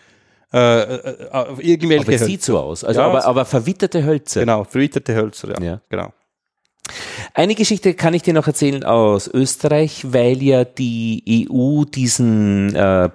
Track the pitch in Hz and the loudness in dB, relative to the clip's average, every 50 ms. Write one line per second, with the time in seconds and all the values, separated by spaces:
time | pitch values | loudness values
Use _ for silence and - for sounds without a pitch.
0 | _ _ _ _ _ _ _ _ _ - - 123 123 120 117 117 107 120 127 123 | _ _ _ _ _ _ _ _ _ -4 0 2 4 4 4 2 0 -2 -6 -8
1 | - 135 127 - - - - 131 123 - 139 - 165 170 170 156 165 165 156 147 | -8 -10 -12 -12 -14 -8 -6 -4 -4 -4 -8 -4 0 2 2 2 2 2 2 2
2 | 131 113 131 113 113 104 - - - - 110 82 65 73 82 - - - 113 120 | 2 2 0 2 2 0 -2 -4 -2 -2 -2 -2 -2 -4 -8 -8 -4 -2 0 2
3 | 139 160 180 - - 123 123 131 127 - - 127 113 165 196 - 202 185 - 170 | 2 2 2 2 2 2 0 0 0 0 0 -2 -2 -2 -4 -2 -2 -2 0 0
4 | 139 151 156 143 - - - 98 120 117 113 107 98 - - 127 139 143 - - | 0 0 0 -2 -2 -4 -2 -2 0 2 0 0 -2 -2 -2 0 0 0 -2 -4
5 | - - 113 113 107 107 - - - 101 - 85 87 85 87 104 _ - 104 95 | -4 -2 -2 -2 -2 -4 -6 -12 -12 -10 -8 -6 -6 -8 -8 -10 _ -10 -10 -10
6 | 92 98 - _ _ _ _ _ _ _ _ _ _ _ _ _ - - - - | -10 -10 -14 _ _ _ _ _ _ _ _ _ _ _ _ _ -18 -16 -14 -14
7 | - - - - - - - - 160 202 220 214 214 - 220 185 - 190 165 - | -14 -14 -14 -16 -14 -8 -2 0 0 0 2 0 0 0 0 0 0 0 0 2
8 | - 165 170 170 - 180 160 156 139 156 143 - 147 143 139 135 - - 113 117 | 0 0 0 2 0 2 2 2 2 0 0 0 0 0 0 -2 -2 2 2 4
9 | 110 107 104 98 - - - 127 135 127 - - - 147 151 151 156 151 - - | 4 4 2 2 -2 -2 -2 0 0 0 -2 -4 -2 0 2 2 0 0 -4 -10
10 | - 131 123 127 120 120 131 131 139 135 131 127 123 123 - - 135 120 117 117 | -8 -2 0 2 2 2 2 2 2 2 2 2 2 -2 -4 -4 -4 -4 -2 -4
11 | 113 113 110 - - 107 113 113 - - - 127 123 139 151 147 147 - - 131 | -4 -4 -4 -4 -2 0 0 0 0 0 0 0 2 2 2 2 0 0 -2 -2
12 | 127 120 - - 123 117 110 107 104 101 101 98 98 101 - - 98 95 95 92 | -2 -2 0 2 2 2 4 4 2 2 2 2 0 0 0 2 2 2 4 4
13 | 90 90 | 2 0